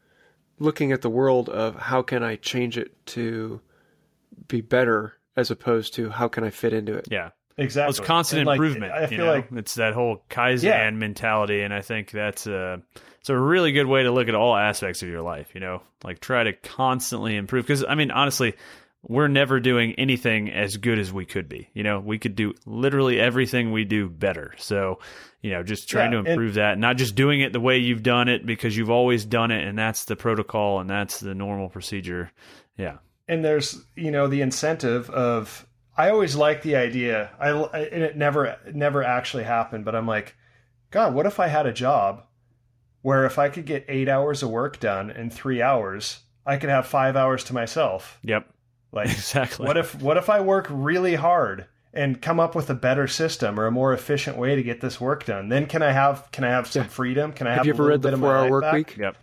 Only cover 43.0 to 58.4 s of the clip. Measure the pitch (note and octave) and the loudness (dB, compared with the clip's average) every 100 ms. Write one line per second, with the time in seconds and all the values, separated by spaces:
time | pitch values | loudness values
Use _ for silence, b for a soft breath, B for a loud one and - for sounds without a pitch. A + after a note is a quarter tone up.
43 | C3+ C3+ C3+ C#3 C#3+ D3 D3+ C#3+ C#3 C3+ | 2 4 4 2 0 0 -6 -6 -4 -2
44 | C3+ C3+ C#3+ C#3 C3 A2+ C#3+ - A2 G2 | 2 2 2 0 -2 -2 -4 -2 -2 -2
45 | G#2 A#2 A#2 - C3+ B2 B2+ C3 G2 G2 | -4 -8 -10 -8 -2 2 2 2 0 -6
46 | - - _ _ - C#3 C#3+ C3+ B2+ C#3+ | -8 -12 _ _ -4 -2 2 0 2 2
47 | C3 C3+ C3 C3 - B2+ A#2 D#3+ C3+ F#2 | 2 4 2 2 -2 -4 -4 0 0 0
48 | - - A2+ G#2+ - _ _ _ _ G#2 | -8 -14 -2 -2 -2 _ _ _ _ -4
49 | G#2 A2 - C#3+ B2 - C3+ D#3+ - - | -2 -2 -2 -2 -2 -4 -2 0 -2 -4
50 | C3+ E3 F3+ G#3 F#3+ F#3+ F#3+ C#3+ C#3+ F3 | 0 0 4 2 4 2 0 -4 0 0
51 | F#3 D#3+ E3 F3 A#2 F#2+ F2 _ _ - | 2 2 4 4 2 -4 -12 _ _ -4
52 | C#3 B2+ E3 E3 E3 E3 D3+ B2+ B2+ C3+ | -2 -2 -2 2 2 0 -4 0 0 2
53 | C3+ - D#3+ D#3+ A2 G#2 A2 B2 C3+ B2+ | 0 0 -2 0 -2 0 0 2 2 0
54 | - C#3+ D3 A#2+ B2+ C#3 A#2+ A#2 B2+ - | 0 -2 -2 -2 0 0 0 -4 -6 -4
55 | B2+ D3 - G2+ G2+ C3 D3 E3 D3 C3+ | -2 -2 -4 -6 -2 -2 0 0 2 4
56 | C#3 C#3 - - B2 B2 A#2+ C#3+ A2+ - | 4 2 -6 -4 0 0 0 -2 -2 -4
57 | B2 C3 D3+ C#3+ B2+ B2 C#3 C#3 D3 D3 | -2 0 -2 -4 -2 2 2 4 4 4
58 | C3+ C3 C#3 C3+ | 4 2 4 4